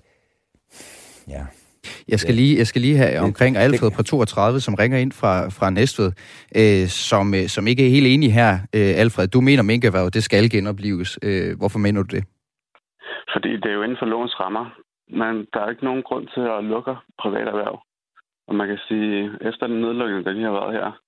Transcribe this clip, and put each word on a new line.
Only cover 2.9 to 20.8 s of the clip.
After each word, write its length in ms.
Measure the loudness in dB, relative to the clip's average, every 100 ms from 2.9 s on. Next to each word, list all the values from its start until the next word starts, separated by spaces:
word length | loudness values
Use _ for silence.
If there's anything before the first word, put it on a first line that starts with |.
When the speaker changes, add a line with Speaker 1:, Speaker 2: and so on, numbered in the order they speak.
| 4
Speaker 2:
have 160 | 4
Speaker 1:
det 60 | 2
Speaker 2:
omkring 360 | -2 2 2 4
Speaker 1:
det 60 |
Speaker 2:
Alfred 300 | 4 4 2
på 120 | 0
toogtredive, 560 | -2 0 0 2 2 0
som 140 | -2
ringer 240 | 0 2 2
ind 140 | -2
fra, 380 | 0 0 0 -2
fra 200 | -2 0
Næstved, 420 | 2 0 0 -2 -2 -14 -20 -4 4
øh, 320 | 6 4 2
som, 460 | -2 0 0 2
øh, 140 | 0 -2
som 200 | -2 0
ikke 180 | 2 4
er 40 |
helt 180 | 6 6
enig 260 | 4 4
her. 200 | 4 4
Øh, 400 | 2 -2 0 2 4
Alfred, 240 | 2 2 0
du 140 | 2
mener, 220 | 4 4
minkerhvervet, 500 | 4 2 2 2 0
det 100 | -2
skal 260 | 2 2 4
genoplives. 680 | 2 -2 -4 -4 -4 -6 -6
Øh, 360 | -4 -2 -4 -4
hvorfor 220 | -4 0
mener 240 | 0 0
du 120 | -2 -6
det? 80 | -8 _ _ _ _ _ _ _ -16 -14 -8
Speaker 3:
Fordi 180 | -6 -6 -6
det 40 | -4
er 80 |
jo 100 | -4
inden 140 | -4 -6
for 60 | -4
lovens 340 | -4 -6 -6
rammer. 260 | -6 -6 -8 -14 _ _ _ -6
Men 260 | -4 -4 -6
der 60 | -6
er 80 | -6
ikke 160 | -6 -6
nogen 140 | -6
grund 240 | -6 -10 -8
til 80 | -6
at 220 | -4 -4
lukke 320 | -4 -6 -6 -12 -16 -10
private 280 | -6 -4 -4
erhverv. 300 | -6 -8 -12 _ _ _ _ _ _ -6
Og 80 | -4
man 120 | -4
kan 120 | -8 -6
sige, 440 | -4 -2 -4 -6 -8 -8
efter 180 | -6 -6
den 140 | -4
nedlukning, 440 | -4 -4 -4 -4 -4
der 60 |
lige 180 | -4 -4
har 100 | -4
været 140 | -4
her, 160 | -6